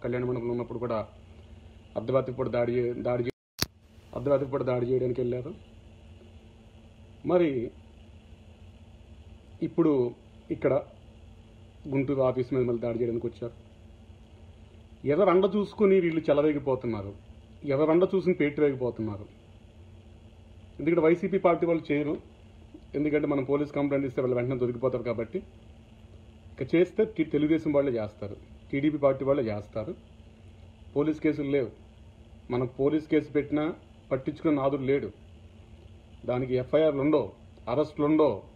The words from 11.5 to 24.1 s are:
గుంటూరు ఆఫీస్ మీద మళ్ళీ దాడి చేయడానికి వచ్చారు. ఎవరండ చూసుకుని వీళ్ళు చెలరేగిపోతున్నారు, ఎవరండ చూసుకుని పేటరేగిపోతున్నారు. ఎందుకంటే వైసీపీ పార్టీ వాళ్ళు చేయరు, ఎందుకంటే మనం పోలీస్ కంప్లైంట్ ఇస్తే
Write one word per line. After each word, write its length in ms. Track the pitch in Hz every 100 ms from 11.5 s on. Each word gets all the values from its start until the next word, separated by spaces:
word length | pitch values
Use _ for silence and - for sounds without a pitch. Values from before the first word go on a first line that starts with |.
| - - - 151
గుంటూరు 340 | 135 135 135
ఆఫీస్ 320 | 131 127 123
మీద 100 | 135
మళ్ళీ 180 | 123 117
దాడి 160 | 120 113
చేయడానికి 280 | 120 117 117
వచ్చారు. 260 | - 120 - - - - - - - - - - - - - - - 131
ఎవరండ 440 | 151 190 175 196 208
చూసుకుని 440 | 196 - 202 190
వీళ్ళు 200 | 170 160 156
చెలరేగిపోతున్నారు, 840 | 143 151 147 135 127 120 107 98 98 - - - -
ఎవరండ 380 | 147 135 151 165 185
చూసుకుని 200 | 190 165
పేటరేగిపోతున్నారు. 920 | 180 147 147 147 127 127 - 110 98 95 - - - - - - - - - - - - - - -
ఎందుకంటే 200 | 143 170
వైసీపీ 380 | 156 170 196 185
పార్టీ 280 | 180 165 170
వాళ్ళు 260 | 165 -
చేయరు, 240 | 147 147 175 - - - - - - -
ఎందుకంటే 320 | 143 151 147 147
మనం 180 | 139
పోలీస్ 280 | 135 143 147
కంప్లైంట్ 340 | 143 143 139
ఇస్తే 160 | 139